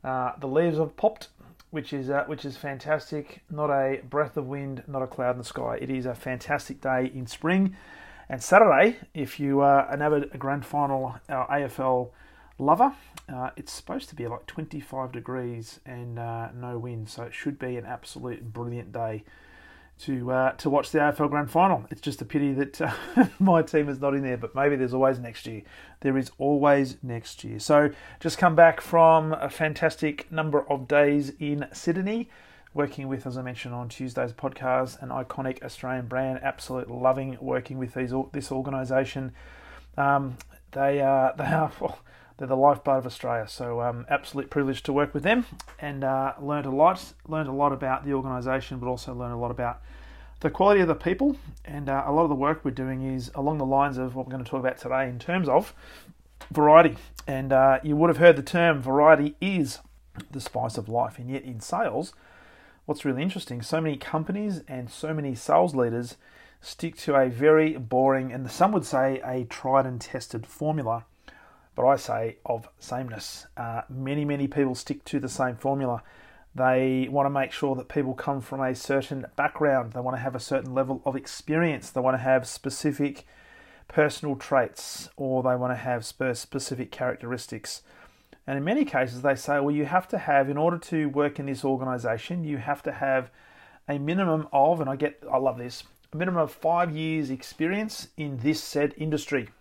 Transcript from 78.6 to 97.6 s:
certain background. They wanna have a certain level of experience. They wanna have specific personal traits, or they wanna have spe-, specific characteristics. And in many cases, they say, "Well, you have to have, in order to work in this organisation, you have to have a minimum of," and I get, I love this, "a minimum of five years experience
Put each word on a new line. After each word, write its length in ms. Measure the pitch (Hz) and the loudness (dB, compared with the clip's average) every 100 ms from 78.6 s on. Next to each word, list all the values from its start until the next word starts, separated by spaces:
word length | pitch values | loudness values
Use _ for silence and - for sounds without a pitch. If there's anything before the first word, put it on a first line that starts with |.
| 131 127 | -2 -4
certain 500 | - 139 135 139 - - | 0 0 0 -8 -8 -2
background. 560 | 143 - 151 135 117 | -2 2 2 2 0
They 80 | 123 | -6
wanna 160 | 123 127 | -4 -4
have 180 | 131 123 | -4 -6
a 40 | |
certain 340 | - 135 131 | -2 -4 -2
level 280 | 131 131 135 - | -2 -2 -2 -4
of 100 | 131 | -4
experience. 720 | - - - 156 170 139 - | -8 -14 -2 2 2 0 -6
They 120 | 131 | 0
wanna 160 | 127 127 | 2 2
have 280 | 131 131 117 | 4 2 2
specific 800 | - 135 131 151 139 143 139 - - - - - - _ | -8 -8 -2 -2 0 -2 -2 -16 -20 -20 -20 -20 -20 _
personal 480 | - 147 - 151 131 | 2 2 0 -6 -6
traits, 760 | - 135 120 - - - - - | 0 2 2 -4 -14 -14 -16 -8
or 260 | 135 127 | -2 0
they 120 | 127 127 | 0 0
wanna 220 | 127 120 | -2 -4
have 280 | 127 120 110 | -4 -4 -6
spe-, 280 | - 131 | -4 -4
specific 580 | 117 - 139 - 127 123 | -4 -6 -8 -6 -8 -8
characteristics. 920 | - 127 - 120 123 - 113 - - _ - - _ _ - - | -6 -6 -4 -6 -8 -8 -12 -12 -14 _ -20 -20 _ _ -20 -8
And 120 | 139 | -4
in 80 | 147 | -2
many 180 | 254 | 0
cases, 380 | 285 135 127 123 | 0 0 -2 -2
they 140 | 139 131 | -2 -2
say, 260 | - 143 | 0 0
"Well, 120 | 143 | 0
you 120 | 147 143 | 0 0
have 240 | 180 180 | -2 -2
to 80 | 202 | -6
have, 320 | - 143 135 | 2 2 2
in 80 | 143 | 2
order 200 | 165 170 | 0 0
to 300 | - 160 151 | -4 -2 0
work 320 | 139 147 143 | 0 0 -2
in 60 | 139 | -6
this 180 | 131 | -4
organisation, 800 | 139 135 131 127 117 110 - 175 | -2 -2 -2 -4 -2 -4 -4 -6
you 140 | 160 143 | -4 -6
have 260 | 120 143 | -4 -4
to 80 | - | -4
have 400 | 139 139 131 120 _ - - - - - | -4 0 0 -2 _ -20 -20 -20 -20 -6
a 100 | 143 | -4
minimum 520 | 143 180 185 156 151 | 0 0 2 0 2
of," 300 | 143 143 170 | 4 4 4
and 80 | 135 | 0
I 80 | 135 | -2
get, 260 | 147 - - | -4 -4 -2
I 60 | 131 | 0
love 200 | 135 123 | 0 -2
this, 280 | 123 - - _ _ | -10 -12 -18 _ _
"a 60 | 156 | -6
minimum 240 | 180 180 | -2 0
of 100 | 147 | -2
five 400 | - 160 170 175 | -2 0 0 0
years 380 | 156 160 160 139 | -2 -4 -2 -4
experience 800 | 131 - - | -6 -10 -4